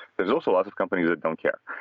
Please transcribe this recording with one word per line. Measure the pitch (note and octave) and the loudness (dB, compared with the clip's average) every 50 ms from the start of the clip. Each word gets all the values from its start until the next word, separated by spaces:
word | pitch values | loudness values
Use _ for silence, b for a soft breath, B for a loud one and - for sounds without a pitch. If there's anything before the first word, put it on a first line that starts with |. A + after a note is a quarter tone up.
| B B B | B B B
there's | - F#2+ F#2+ | -2 0 0
also | B2 E3 - - | 0 0 2 2
lots | G2 F2+ F#2 | 2 2 2
of | G#2 - | 0 -2
companies | - G2 F2+ G2+ F#2 E2+ E2 | -4 -4 -2 0 2 2 2
that | E2+ D2+ | 0 0
don't | D2 D#2+ D#2+ - | -2 -4 -4 -2
care. | - C#2+ - - _ B B B | -2 -2 -2 -4 _ B B B